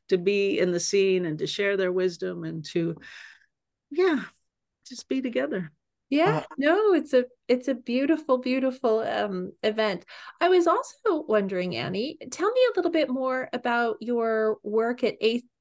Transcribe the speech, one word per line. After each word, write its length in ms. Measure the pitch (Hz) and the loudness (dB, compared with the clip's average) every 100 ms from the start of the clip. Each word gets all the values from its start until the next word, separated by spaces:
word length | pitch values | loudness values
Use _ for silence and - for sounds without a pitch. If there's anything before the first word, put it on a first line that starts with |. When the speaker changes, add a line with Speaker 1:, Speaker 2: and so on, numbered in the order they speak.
| - | -2
Speaker 1:
to 100 | 185 | 0
be 400 | 180 202 196 - | 2 2 2 2
in 140 | 180 | 0
the 80 | 175 | 0
scene 460 | - 202 190 185 175 | 0 2 4 2 0
and 120 | 151 | -4
to 80 | 160 | -4
share 320 | - 202 202 | -2 -2 0
their 140 | 185 | 0
wisdom 520 | 185 185 170 185 175 | 0 -2 -2 -8 -6
and 220 | 160 165 147 | -8 -8 -6
to, 320 | 175 170 160 - - - - _ _ _ _ - | -2 -2 -4 -12 -20 -20 -20 _ _ _ _ -8
yeah, 320 | 294 370 285 175 _ _ _ _ _ - | 0 2 2 -2 _ _ _ _ _ -18
just 200 | 247 - | -14 -6
be 140 | 269 | -4
together. 500 | 254 247 285 240 160 _ _ _ - | -2 -2 -2 -4 -8 _ _ _ -2
Speaker 2:
Yeah, 280 | 285 349 156 | 2 2 2
Speaker 1:
Uh, 160 | - - | -2 -2
Speaker 2:
no, 360 | 285 370 427 349 | 2 4 4 2
it's 180 | - | 4
a, 120 | 254 247 _ - | 2 0 _ 0
it's 200 | 247 254 | 0 0
a 80 | 247 | -4
beautiful, 640 | - 240 285 320 311 254 | -2 0 2 0 2 0
beautiful, 640 | 254 262 262 254 240 220 | 0 0 -2 0 0 0
um, 500 | 220 - 208 185 185 - | 0 -2 -2 -4 -8 -4
event. 440 | 214 214 214 180 - - - - | -2 0 0 -2 -8 -20 -16 0
I 80 | 339 | 4
was 160 | 370 339 | 6 6
also 560 | 392 - - 440 320 - | 2 0 -4 0 0 2
wondering, 480 | 214 196 185 180 113 | 0 0 -2 -2 -4
Annie, 420 | - 190 262 - - | -4 -4 -6 -8 -12
tell 200 | - 381 | -4 0
me 100 | 508 494 | 2 2
a 100 | 403 | 2
little 140 | 349 | 0
bit 200 | 330 294 | 2 0
more 380 | 254 262 262 254 | 0 -2 -4 -4
about 440 | 247 247 240 233 214 | -6 -2 0 0 -2
your 560 | 226 240 226 220 220 214 | -4 -2 0 0 0 -2
work 400 | - 220 226 247 | -2 0 0 0
at 140 | 247 - | -2 0
A-, 220 | 220 233 - _ | 0 0 -4 _